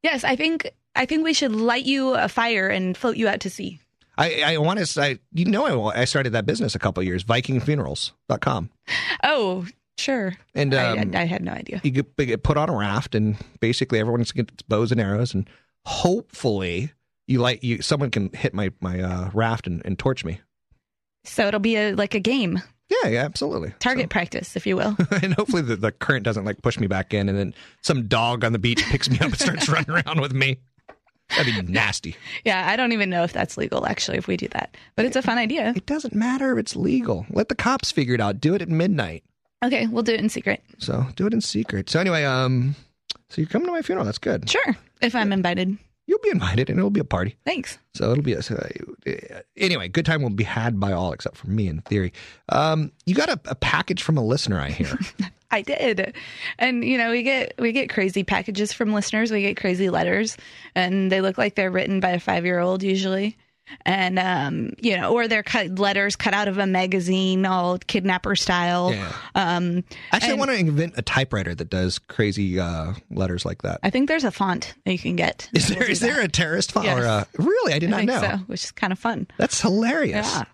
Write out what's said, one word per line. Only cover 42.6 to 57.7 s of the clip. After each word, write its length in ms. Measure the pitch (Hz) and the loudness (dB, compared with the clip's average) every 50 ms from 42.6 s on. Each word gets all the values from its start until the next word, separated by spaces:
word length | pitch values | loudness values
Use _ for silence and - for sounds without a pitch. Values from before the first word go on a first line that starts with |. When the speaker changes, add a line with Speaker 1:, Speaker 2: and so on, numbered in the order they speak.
| 123 139 143 - - _ _ _ _ _ - - _ | 2 0 -2 -4 -10 _ _ _ _ _ -14 -14 _
Speaker 2:
so 140 | _ - - | _ -4 -4
you're 80 | 156 160 | -2 0
coming 160 | - 233 339 | 0 -2 0
to 80 | 359 349 | 0 -2
my 80 | 330 | -2
funeral. 240 | 302 - 349 - - | -2 -2 -2 -2 -2
That's 120 | - 214 - | -4 -4 -4
good. 300 | - - - - - 110 | -2 -2 -2 -2 0 0
Speaker 1:
Sure, 280 | - - 539 - 220 - - _ _ _ | 0 2 2 0 -2 -2 -4 _ _ _
if 120 | - 233 220 | -2 0 2
I'm 200 | 240 214 202 196 | 2 0 2 2
invited. 440 | 190 180 175 175 185 185 185 202 208 - _ _ _ _ | 2 2 0 0 0 0 -2 -2 -4 -8 _ _ _ _
Speaker 2:
You'll 140 | - 370 427 | 0 0 2
be 100 | - 415 | 2 2
invited, 400 | 370 - - 90 90 110 135 - | 2 2 0 2 2 0 0 2
and 100 | - 180 | 2 2
it'll 100 | 190 202 | 2 2
be 120 | 202 208 | 2 0
a 20 | - | 0
party. 320 | - - 87 92 107 - _ _ | 0 0 0 0 -2 -4 _ _
Speaker 1:
Thanks. 340 | 277 370 285 - - - - _ _ _ | -4 -4 -4 -6 -8 -14 -16 _ _ _
Speaker 2:
So 180 | - - 110 | -2 0 2
it'll 120 | 120 143 147 | 2 2 2
be 80 | 131 | 0
a, 100 | 110 - | -2 -2
so, 140 | - - 110 - - - - - - - - _ _ | -2 -4 -6 -6 -6 -8 -10 -10 -12 -14 -16 _ _
uh, 60 | - - - - - - - - _ _ | -8 -8 -8 -10 -14 -18 -18 -18 _ _
anyway, 320 | - 208 185 175 127 92 92 | -2 0 0 0 0 -2 -2
good 160 | 98 170 156 | 0 0 2
time 160 | 160 165 151 | 2 2 2
will 80 | 139 120 | 0 0
be 160 | 101 98 110 | 0 0 -2
had 340 | - - 117 113 120 117 98 | -2 -2 -2 -2 0 0 0
by 140 | 98 101 95 | 0 0 2
all 180 | 85 90 87 | 0 0 -2
except 240 | 76 - - - - | -4 -4 -6 -8 -8
for 140 | - - - | -8 -6 -2
me, 180 | 101 110 104 | 0 0 0
in 140 | 92 76 80 | 0 -2 -4
theory. 320 | - - 104 104 92 87 - - - - - - _ | -4 -2 0 0 0 -2 -6 -10 -20 -20 -20 -16 _
Um, 460 | - - 135 147 160 160 156 151 147 _ _ _ | 0 2 2 4 2 2 0 -2 -4 _ _ _
you 80 | 170 185 | 0 2
got 140 | 277 294 | 2 2
a, 100 | 349 277 156 _ | 2 0 -4 _
a 120 | - 135 | -8 -6
package 460 | - - - - 156 - - 185 180 - | -2 0 0 0 0 0 -2 -4 -2 0
from 140 | - 160 | 0 2
a 60 | 143 117 | 2 2
listener, 340 | 107 127 - - 127 101 | 2 0 0 0 -2 -2
I 120 | 82 69 71 | -2 -2 -4
hear. 280 | - - - - - - 196 - - - 196 | -2 -4 -4 -4 -2 -6 -6 -8 -4 -6 -6
Speaker 1:
<laughs> 280 | 180 - _ _ _ | -6 -6 _ _ _
I 100 | - 208 202 | -2 -2 0
did. 500 | - 285 - - 247 214 185 190 - - - - - - - - - - - | -2 -2 0 0 0 2 0 -2 -4 -6 -14 -16 -16 -14 -10 -10 -10 -2 0
And, 240 | - 254 254 240 233 | 0 0 2 0 0
you 140 | 233 262 | 0 2
know, 140 | 247 233 233 | 2 2 2
we 120 | 233 240 233 | 0 0 2
get, 320 | 262 269 262 - - - - | 0 0 0 -2 -4 -4 -2
we 140 | 240 233 | 0 0